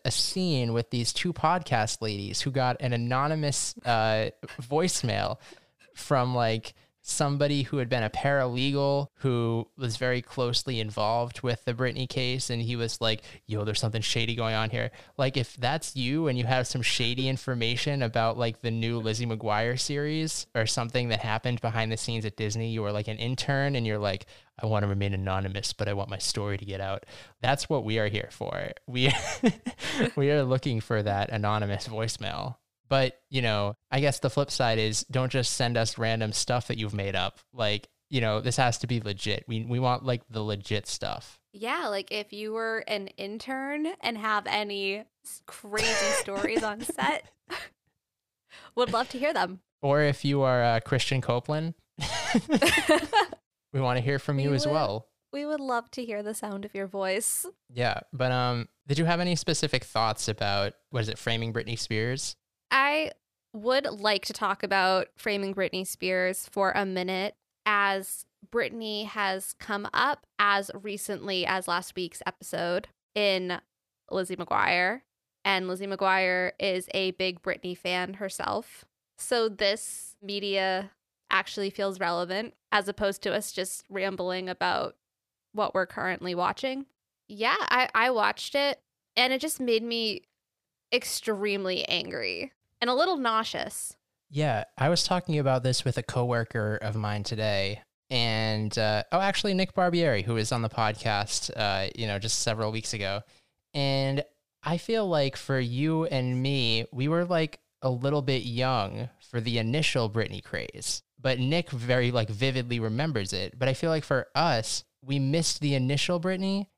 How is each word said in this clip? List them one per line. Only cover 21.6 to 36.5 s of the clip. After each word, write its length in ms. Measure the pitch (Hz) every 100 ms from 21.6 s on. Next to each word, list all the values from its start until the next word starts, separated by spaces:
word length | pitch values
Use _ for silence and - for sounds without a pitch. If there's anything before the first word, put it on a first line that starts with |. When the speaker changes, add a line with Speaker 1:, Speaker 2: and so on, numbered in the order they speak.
Speaker 1:
behind 320 | 117 110 110
the 40 | 110
scenes 280 | - 113
at 120 | 107 -
Disney, 340 | 107 113 113
you 120 | 113
were, 80 | 104
like, 160 | 104 110
an 120 | 107
intern 580 | 117 131 - 139 139 135
and 100 | 113
you're 120 | 107
like, 280 | 101 95 - - _ -
"I 60 | 110
want 160 | 107
to 60 | 101
remain 260 | 98 101
anonymous, 580 | 95 95 95 98 98 -
but 140 | - 101
I 60 |
want 180 | 101 98
my 80 | 98
story 400 | - 110 101 95
to 60 |
get 160 | 101 98
out." 260 | 98 98 - - - _
That's 280 | 123 143 -
what 160 | 147
we 160 | 107 110
are 80 | 104
here 220 | 101 -
for. 400 | - - 50 - - -
We, 240 | 123 131 117 - - 175 - -
<laughs> 500 | - - 285 240 -
we 160 | 139
are 100 | 147
looking 380 | 127 131 143 110
for 240 | - 110
that 260 | 104 98 -
anonymous 560 | 110 104 107 101 98 117
voicemail. 720 | 110 113 - 101 - 110 - _ _ -
But, 300 | 135 131 - _
you 120 | 131
know, 320 | 117 104 101 110 _
I 80 | 135
guess 220 | 143 135
the 100 | 131
flip 180 | - 139
side 300 | - 120 110
is 220 | 110 107 -
don't 220 | 127 127
just 220 | 135 120
send 220 | - 123 117
us 220 | 113 -
random 340 | 113 113 110
stuff 360 | - -